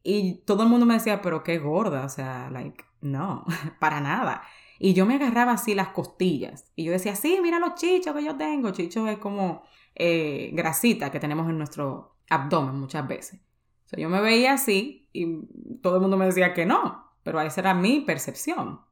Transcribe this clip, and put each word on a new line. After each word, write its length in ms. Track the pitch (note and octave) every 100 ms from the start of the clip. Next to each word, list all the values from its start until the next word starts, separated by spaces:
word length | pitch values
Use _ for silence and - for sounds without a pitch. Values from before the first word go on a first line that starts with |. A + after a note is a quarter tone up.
Y 420 | E3 G#3 F#3 F3 -
todo 180 | G3+
el 60 | A3+
mundo 160 | A#3+ A#3+
me 100 | A3+
decía, 260 | A3 G3+
"Pero 220 | F3+ D#3+
qué 160 | - E3+
gorda", 460 | D3 E3 G#3+ C#3 C#3
o 40 |
sea, 400 | C#3 C3 B2+ B2+
like, 320 | C3 C#3+ - - _
no, 440 | C#3+ C3+ F#3+ C#3+ -
<laughs> 340 | D#3+ D#3 -
para 220 | D#3 D3
nada. 400 | C#3 F#3+ G3+ - - - - _
Y 140 | F#3+
yo 120 | F#3 G3
me 100 | C4+
agarraba 380 | C4+ A#3 B3
así 220 | A#3 - G3
las 140 | F#3+
costillas. 840 | - - _ F#3 D3 - - _ -
Y 80 |
yo 80 | E3
decía, 240 | F3+ G3+ G3
"Sí, 240 | D4+ F#4+
mira 180 | F4 E4+
los 160 | E4+ F4
chichos 380 | E4+ F#4 D#4+ D4
que 80 |
yo 120 | D4+ C#4+
tengo". 360 | D4+ D4 A3+
Chichos 360 | F#3 E3+ A3+ A3
es 120 | G#3
como, 440 | G3+ G3+ F#3+ D#3+ - _ _ -
eh, 540 | E3+ E3 D#3 C#3 -
grasita 580 | D#3+ D#3+ D3+ A#3+ - C#3
que 80 | D3
tenemos 280 | D3+ D3+ E3
en 80 | D#3+
nuestro 600 | D3 - C#3 - - _ _
abdomen 500 | D#3 C#3 E3 C3+ C#3
muchas 280 | C3+ D#3+ B2+
veces. 320 | - - - _ _ _ _ _
So, 120 | -
yo 120 | D#3+
me 120 | F#3
veía 320 | G#3+ A3+ B3+
así 540 | C#4 B3+ G3 B3+ - _
y 320 | - E3 D#3+ - - - -
todo 140 | F3+ F#3
el 60 |
mundo 160 | F#3+ F#3+
me 80 | F#3+
decía 280 | F3+ F3+
que 120 | F3 E3
no, 460 | E4 - - - _
pero 180 | - D#3+
esa 220 | D#3 F#3+
era 120 | F#3+
mi 280 | F3+ F#3+ D4
percepción. 800 | C#4+ D3+ - - - E4+ - - _